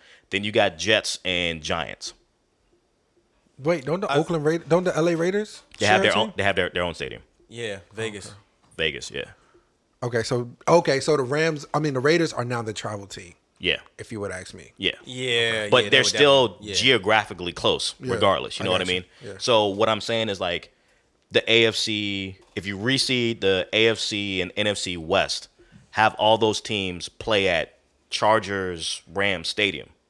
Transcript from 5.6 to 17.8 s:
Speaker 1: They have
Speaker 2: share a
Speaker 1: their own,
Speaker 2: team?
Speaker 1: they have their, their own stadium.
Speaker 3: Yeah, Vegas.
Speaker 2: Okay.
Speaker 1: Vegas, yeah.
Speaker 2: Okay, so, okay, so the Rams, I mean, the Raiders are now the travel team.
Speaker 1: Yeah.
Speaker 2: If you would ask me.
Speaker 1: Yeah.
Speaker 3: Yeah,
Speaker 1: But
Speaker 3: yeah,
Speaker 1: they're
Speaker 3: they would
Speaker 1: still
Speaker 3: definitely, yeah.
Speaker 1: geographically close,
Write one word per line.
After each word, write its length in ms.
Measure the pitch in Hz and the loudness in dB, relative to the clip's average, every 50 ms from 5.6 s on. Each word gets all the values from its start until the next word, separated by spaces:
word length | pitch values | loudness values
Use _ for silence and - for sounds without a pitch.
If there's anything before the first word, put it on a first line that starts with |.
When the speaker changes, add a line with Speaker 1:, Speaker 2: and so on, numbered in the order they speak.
| _ _ - - | _ _ -6 -2
Speaker 1:
They 80 | - | 2
have 140 | 104 107 107 | 4 4 4
Speaker 2:
share 80 | 95 107 | 4 4
a 40 | 90 | 2
Speaker 1:
their 20 | 101 | 2
own, 80 | 110 220 | 0 -2
Speaker 2:
team? 60 | - | -2
Speaker 1:
they 60 | 95 | -2
have 140 | 98 98 95 | 0 0 2
their, 140 | 92 90 - | 2 0 0
their 120 | - 90 | -2 -2
own 120 | 87 87 82 | -4 -4 -4
stadium. 280 | - 76 65 57 62 - _ _ _ _ _ | -6 -10 -10 -10 -14 -18 _ _ _ _ _
Speaker 3:
Yeah, 320 | 117 117 120 107 101 95 92 _ | -14 -10 -10 -8 -10 -10 -14 _
Vegas. 340 | 104 110 113 110 104 101 95 98 | -10 -8 -8 -8 -8 -10 -14 -16
Speaker 2:
Okay. 80 | 101 101 _ _ _ _ _ _ _ | -18 -20 _ _ _ _ _ _ _
Speaker 1:
Vegas, 340 | - 82 80 71 60 - - | -2 -2 -2 -2 -4 -12 -12
yeah. 140 | - 69 - - - _ _ _ _ _ _ _ _ _ _ _ _ _ | -10 -10 -12 -12 -16 _ _ _ _ _ _ _ _ _ _ _ _ _
Speaker 2:
Okay, 200 | - 123 117 117 | -8 -4 -4 -4
so, 280 | 110 - 131 120 123 120 - _ _ | -2 -2 -2 -4 -4 -6 -12 _ _
okay, 320 | - 156 175 165 165 139 135 | 4 4 4 4 4 0 0
so 160 | 131 - 151 | 2 0 0
the 60 | 139 | 0
Rams, 420 | 131 120 143 151 160 165 156 143 139 - - | 0 -2 -2 0 0 0 -2 -4 -8 -4 -4
I 40 | 147 | -2
mean, 160 | 151 151 135 | -2 0 -2
the 60 | 131 | 0
Raiders 320 | 123 143 165 170 165 147 | 2 4 4 4 2 0
are 120 | - - 120 | -2 -6 -4
now 180 | 120 123 120 | -4 -4 -4
the 100 | 113 110 | -4 -6
travel 340 | 104 - - 107 107 101 98 | -8 -8 -8 -8 -10 -10 -12
team. 280 | 98 - - 95 87 87 _ _ _ _ _ | -14 -16 -16 -16 -18 -20 _ _ _ _ _
Speaker 1:
Yeah. 180 | 87 87 76 - - _ _ - | -2 -2 -2 -2 -4 _ _ -18
Speaker 2:
If 120 | 104 - | -14 -12
you 80 | 117 107 | -8 -8
would 120 | 101 98 | -8 -8
ask 220 | 90 92 92 - - | -8 -10 -14 -16 -18
me. 180 | 92 78 - _ _ | -18 -20 -20 _ _
Speaker 1:
Yeah. 140 | 95 90 - - - | -2 -2 -2 -4 -12
Speaker 3:
Yeah, 640 | - 127 127 127 127 120 117 117 113 113 110 107 104 | -14 -10 -8 -4 -2 0 0 0 0 0 -2 0 4
Speaker 1:
But 140 | 127 123 104 | 4 4 4
Speaker 3:
yeah, 60 | 101 | 6
Speaker 1:
they're 0 | |
Speaker 3:
they 80 | 135 135 | 4 4
would 80 | 123 | 4
Speaker 1:
still 420 | - - 113 143 143 139 135 127 110 | 4 4 6 6 8 8 6 4 2
Speaker 3:
definitely, 200 | 98 - 107 107 | 0 -8 -12 -4
yeah. 40 | 98 | -4
Speaker 1:
geographically 800 | 90 110 131 131 110 92 101 107 110 104 - 104 85 90 87 | 2 4 4 4 4 4 4 4 2 2 0 -8 -8 -8 -8
close, 420 | 82 - - 110 82 69 | -6 0 0 0 0 2